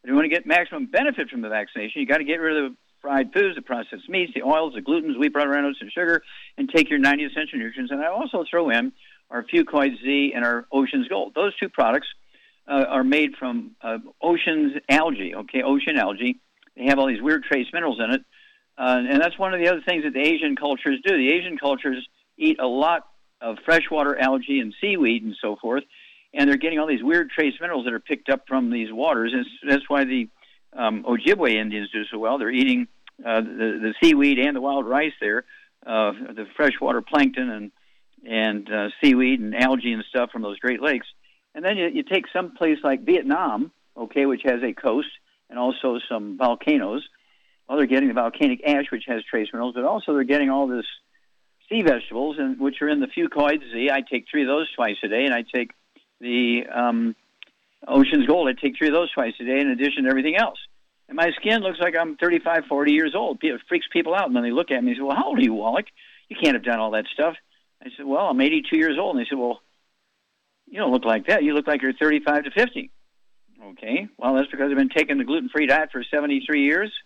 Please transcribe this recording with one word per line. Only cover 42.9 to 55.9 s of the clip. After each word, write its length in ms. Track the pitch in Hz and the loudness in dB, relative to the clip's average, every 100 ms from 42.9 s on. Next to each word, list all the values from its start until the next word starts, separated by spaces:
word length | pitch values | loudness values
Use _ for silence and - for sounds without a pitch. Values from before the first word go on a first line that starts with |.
| 135 | -2
Vietnam, 680 | 120 180 135 151 175 107 156 _ _ | 2 2 2 0 0 -2 -4 _ _
okay, 300 | - 113 - | -12 -6 0
which 160 | 139 - 139 | 0 0 0
has 160 | 120 | 0
a 100 | 123 | -2
coast 380 | - 127 117 151 - _ _ _ | -2 -2 -2 -4 -12 _ _ _
and 80 | 120 | -4
also 400 | 123 127 135 120 - | -4 -2 -4 -4 -6
some 300 | 113 104 92 | -8 -8 -2
volcanoes. 680 | 127 117 - 151 98 120 - _ _ _ _ _ _ | 0 0 2 2 0 -6 -8 _ _ _ _ _ _
Well, 80 | 147 | 0
they're 100 | 135 | 4
getting 220 | 131 139 | 4 2
the 60 | |
volcanic 480 | 120 117 - 147 123 | 2 -2 2 0 2
ash, 220 | 151 143 143 | 0 0 0
which 140 | 117 - | -6 -6
has 160 | 117 | -8
trace 240 | 107 120 107 | -4 -4 -4
minerals, 220 | 117 123 | -4 -6
but 100 | 123 | -2
also 300 | 135 214 - | -2 -2 -2
they're 100 | 147 | 0
getting 240 | 127 147 139 | 2 2 2
all 180 | 135 139 | 2 0
this 200 | 123 107 - _ _ _ _ _ _ _ | -2 -6 -14 _ _ _ _ _ _ _
sea 140 | 226 | 0
vegetables, 540 | 175 123 - 107 143 151 | 2 2 -2 -4 -4 -2
and, 200 | 135 127 | -4 0
which 220 | 135 135 | -2 -2
are 80 | 147 | -2
in 120 | 147 | 0
the 60 | 131 | -2
Fucoid 540 | - 170 - 147 151 131 | -2 -2 2 0 0 -4
Z. 200 | 117 131 | -4 0
I 100 | 139 | 0
take 240 | 127 127 - | -2 -6 -2
three 120 | 151 | 0
of 60 | 131 | 2
those 180 | 147 156 | 0 -2
twice 220 | - 113 101 | -2 -2 -2
a 40 | 107 | -2
day, 180 | 110 139 | 0 2
and 80 | |
I 80 | 120 | 0
take 300 | 117 127 117 - _ | -2 -4 -4 -8 _